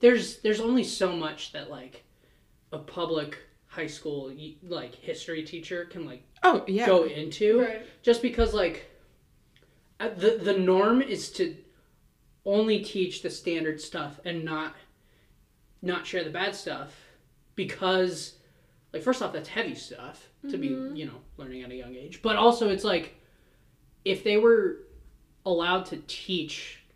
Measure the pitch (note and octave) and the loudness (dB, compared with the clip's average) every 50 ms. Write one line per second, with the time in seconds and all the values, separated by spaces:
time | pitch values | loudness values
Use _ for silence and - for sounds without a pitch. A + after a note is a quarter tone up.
0 | - A#3+ B3 A3 F#3 - - - - G#3+ G#3+ G#3+ A3+ A#3 B3+ B3 F#3+ - - - | 6 8 8 6 2 -4 -6 -4 -2 0 0 0 0 2 2 2 0 0 -2 0
1 | G3 F3+ F3 E3 D#3+ D#3 D3+ - - - - D3 C#3 - D3 C3 B2+ C3 - - | 0 0 0 -2 -4 -6 -6 -8 -12 -12 -12 -12 -12 -12 -14 -16 -16 -18 -20 -20
2 | _ _ _ _ _ _ _ _ _ _ _ _ _ _ - D3 C#3+ - - F3 | _ _ _ _ _ _ _ _ _ _ _ _ _ _ -12 -12 -12 -10 -8 -6
3 | E3 D#3 E3 D#3 D3 D3 - - - _ _ _ _ _ - E3+ D#3+ - - - | -4 -2 -2 -2 -4 -4 -8 -14 -18 _ _ _ _ _ -10 -8 -8 -8 -8 -10
4 | - D#3 C#3+ C#3+ C3+ C3+ C3+ D3+ D3+ D#3 D#3 - F#3 F3 E3+ D3 B2 - - - | -8 -8 -8 -8 -8 -10 -12 -14 -16 -16 -18 -16 -12 -10 -10 -10 -10 -12 -16 -12
5 | - - D#3 - - - E3 D#3+ D#3 D#3 F3 E3 E3 - F3+ F3 E3+ - - F3+ | -10 -8 -8 -8 -8 -8 -8 -8 -8 -10 -12 -14 -10 -8 -8 -8 -8 -10 -12 -12
6 | D#3+ C#3 B2+ B2+ - _ _ _ - F#4 D4 - - - F#3+ G#3 A#3 G3+ F#3+ F3 | -12 -12 -14 -16 -20 _ _ _ 6 6 6 4 2 0 0 2 6 6 6 6
7 | D#3+ D3+ D3 D3+ D#3 D#3+ - - G#3+ G#3 A3+ B3 B3 A3+ A3 A3 - - - _ | 6 4 -2 -6 -8 -8 -2 2 4 4 6 6 4 2 -2 -6 -12 -18 -20 _
8 | - A#3+ A#3 A#3 - A#3+ - A#3 A#3 A3 G#3+ G#3 F#3 E3 - - - - - _ | 4 4 4 4 2 0 2 2 2 2 2 2 0 0 -2 -6 -14 -20 -20 _
9 | _ _ _ _ _ _ _ _ _ _ _ _ _ _ _ _ _ _ _ - | _ _ _ _ _ _ _ _ _ _ _ _ _ _ _ _ _ _ _ -8
10 | A3 A3+ G3+ F3+ F#3 A3 A#3 A3 E3 G3+ F#3+ F#3+ F#3 F#3 F#3 F#3+ G3+ A3 A#3+ C4 | -6 -6 -2 2 4 4 4 4 2 2 2 4 4 6 6 6 6 6 6 4
11 | C#4 B3+ G3+ - - - - - F3+ - D#3 - - _ _ _ _ _ _ _ | 4 2 -2 -6 -8 -6 -4 -2 -2 -2 -4 -8 -18 _ _ _ _ _ _ _
12 | _ _ _ _ _ _ _ _ - G3 G3+ G#3+ A3 A3 G#3+ G3 - - - G3 | _ _ _ _ _ _ _ _ -2 2 2 4 4 4 2 0 0 -2 -2 -2
13 | F#3 F3+ - - - E3 - - - F3 E3 D#3+ D#3+ D#3 D#3 D3+ - - - E3 | -2 -2 -4 -6 -8 -8 -8 -6 -4 -4 -4 -2 -2 -4 -4 -6 -8 -10 -10 -8
14 | D3 C#3+ D3 - - F3 E3+ E3 D#3+ D#3+ D#3 D#3 D#3 D3+ - - - _ _ _ | -8 -10 -12 -12 -10 -8 -8 -6 -6 -6 -6 -6 -6 -8 -12 -16 -20 _ _ _
15 | _ _ _ _ _ _ _ _ _ _ _ _ _ _ _ _ - F3+ F3+ E3+ | _ _ _ _ _ _ _ _ _ _ _ _ _ _ _ _ -4 -4 -4 -4
16 | - - - F3+ E3 D#3 D#3 F3 F#3+ G3+ F#3+ - - E3+ C#3 B2+ C#3+ - - - | -4 -4 -4 -4 -4 -4 -4 -4 -2 -4 -4 -6 -8 -8 -8 -8 -10 -14 -18 -20
17 | - - _ _ _ _ _ _ _ _ _ - F#3 - - - F#3+ F#3 F#3 F#3 | -20 -20 _ _ _ _ _ _ _ _ _ -6 -6 -6 -4 -2 0 2 4 4
18 | F#3 F3+ E3 D3+ - - - _ _ _ _ _ _ _ _ _ _ _ - - | 2 2 -2 -6 -10 -14 -16 _ _ _ _ _ _ _ _ _ _ _ -12 -2
19 | - B3+ B3+ - G#3+ E3+ - D3+ D3+ - - A3 A#3 - - - - - A#2+ - | 0 0 0 0 -2 -6 -6 -8 -10 -6 -6 -4 -4 -4 -6 -10 -14 -16 -16 -16
20 | A#2+ C#3+ - - - - _ _ - C#4 C3+ - - C3 C3 C3 C4 C4+ D#3 D#3 | -16 -16 -18 -20 -20 -20 _ _ -10 -8 -6 -4 -4 -4 -4 -6 -8 -8 -10 -10
21 | D3+ B2+ B2 B2+ - - - - C#3 B2+ B2+ B2+ B2 B2 B2+ B2+ A#2+ B2 B2+ B2+ | -10 -12 -12 -16 -20 -20 -20 -18 -16 -14 -14 -14 -14 -14 -14 -14 -14 -14 -16 -16
22 | C#3 E3 - - - A3 G#3+ G3 A3+ A#3+ A#3 - A#3 G3+ F#3+ F#3+ - G#3 F#3 E3 | -16 -18 -8 -2 0 0 4 6 6 6 6 6 2 0 0 0 0 0 0 -2
23 | - - - - _ _ _ _ _ _ _ _ _ _ _ _ _ _ _ _ | -2 -6 -14 -20 _ _ _ _ _ _ _ _ _ _ _ _ _ _ _ _
24 | - G3 F#3 F#3+ - G#3 G#3 G#3+ A3 A#3 A#3 A3 G3 F3 - - - - - - | -4 -4 -2 0 0 2 4 6 8 8 8 8 4 2 -2 -6 -12 -20 -20 -20
25 | - - - _ _ _ _ _ - F#3+ F3 E3+ E3+ F3 F3+ F#3+ F#3 - - D#3+ | -20 -20 -20 _ _ _ _ _ -2 0 0 2 2 2 2 0 -2 -4 -10 -12
26 | - - - - - - F#3 F3 C#3+ - - - - - - - _ _ _ | -10 -12 -14 -12 -6 -4 -4 -4 -4 -6 -10 -12 -12 -14 -18 -20 _ _ _